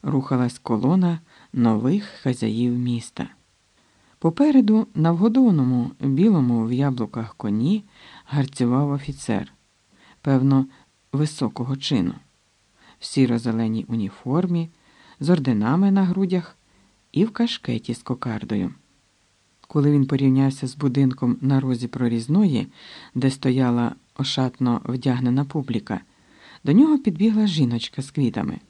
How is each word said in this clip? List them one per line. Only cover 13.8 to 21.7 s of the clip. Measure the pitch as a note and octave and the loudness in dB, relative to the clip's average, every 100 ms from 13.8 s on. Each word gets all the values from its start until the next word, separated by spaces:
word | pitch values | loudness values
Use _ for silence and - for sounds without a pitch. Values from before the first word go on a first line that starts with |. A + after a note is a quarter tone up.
| - | -4
уніформі, | A#2 G2 - - D3 F3+ E3+ E3 _ _ _ - _ | -6 -6 -8 -4 -2 0 -2 -4 _ _ _ -20 _
з | C#3+ | 0
орденами | F3 C3+ A2 A2 D#3 G3 | 0 2 0 2 2 2
на | G3 | 2
грудях | F#3+ F3+ F#3+ F#3 - _ _ _ _ _ _ | 2 0 -2 -2 -6 _ _ _ _ _ _
і | - A3 | -2 -2
в | |
кашкеті | - A#3 - - A#2 - | 0 -4 -4 -6 -6 -6
з | A#2 | -10
кокардою. | - A#2+ B2+ G#2+ G#2 G#2+ F2+ - _ _ _ _ _ _ _ _ _ | -8 -8 -6 -8 -4 -4 -4 -8 _ _ _ _ _ _ _ _ _
Коли | D3+ D3 | 0 2
він | D3 C3+ | 4 2
порівнявся | C#3 C3+ C3 C3+ C3+ C3 | 2 2 4 2 0 -8
з | B2+ | -2
будинком | C#3+ B2+ C3+ B2+ B2 A#2+ | -2 2 2 2 -2 -2
на | C3+ C3+ | 0 0
розі | C3 | 0